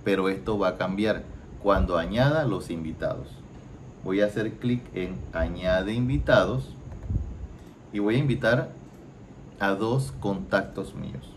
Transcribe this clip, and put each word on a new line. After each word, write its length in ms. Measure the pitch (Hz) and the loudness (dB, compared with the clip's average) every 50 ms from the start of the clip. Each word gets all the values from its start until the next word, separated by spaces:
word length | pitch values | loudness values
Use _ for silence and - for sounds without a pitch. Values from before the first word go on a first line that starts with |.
| - | 2
pero 240 | 104 98 95 95 95 | 2 2 4 4 2
esto 300 | 95 95 - - 107 101 | 0 0 -2 -2 0 2
va 120 | 95 92 | 2 2
a 80 | 90 - | 2 0
cambiar 440 | 98 92 95 98 107 107 104 - - - - - - - - - | -2 -2 0 2 2 2 2 0 -2 -10 -14 -14 -14 -14 -16 -2
cuando 380 | - 101 98 95 92 90 90 85 | 4 4 6 6 6 4 2 0
añada 440 | 85 87 98 117 131 139 151 160 151 | 0 0 2 4 4 4 4 4 2
los 260 | 120 98 90 - - | 2 0 -2 -4 -6
invitados. 560 | 87 82 80 80 80 - 82 78 78 - - - - - - - - - - - - - - - - - - | -6 -6 -6 -6 -6 -4 -2 -4 -2 -4 -8 -12 -14 -16 -16 -18 -18 -18 -18 -18 -18 -16 -16 -18 -16 -10 -4
Voy 180 | - 95 101 | 0 2 4
a 40 | 104 | 4
hacer 280 | 104 104 113 107 110 107 | 2 2 0 -2 -2 -4
clic 280 | - - 123 123 120 - - - | -2 0 0 0 0 -2 -6 -6
en 200 | 92 90 90 92 92 - - | -4 -4 -4 -4 -8 -8 -6
añade 640 | - 82 82 85 87 90 90 92 92 92 95 101 110 | -2 -2 -2 -2 -2 -2 2 4 4 4 4 2 0
invitados 800 | 120 123 123 135 147 - - 131 107 92 92 117 131 131 - - - - - - - - - - - - - - - - - - - - - - - - - - | 0 2 2 2 2 4 6 6 6 6 6 2 -2 -2 -4 -12 -14 -12 -12 -12 -12 -6 -2 -2 -2 -2 -4 -8 -10 -10 -12 -12 -14 -16 -18 -20 -20 -20 -8 -4
y 60 | 104 | 0
voy 160 | 101 107 113 | 2 4 4
a 20 | 131 | 4
invitar 540 | 147 139 120 104 - 113 120 131 - - - - - - - - - - - - - - - - - - - - | 4 2 2 2 4 4 4 4 2 -2 -8 -16 -18 -18 -18 -18 -18 -20 -18 -20 -18 -18 -18 -18 -18 -18 -6 0
a 100 | 101 98 98 | 2 2 2
dos 360 | 98 110 113 123 135 135 - - - | 2 2 2 2 2 0 -2 -6 -4
contactos 760 | - 104 98 92 95 - - 98 95 - - - 95 - - | -2 -2 -2 -2 -2 0 0 0 0 0 -6 -6 -8 -6 -8
míos 340 | - - - - - - - - | -10 -10 -10 -10 -12 -14 -14 -18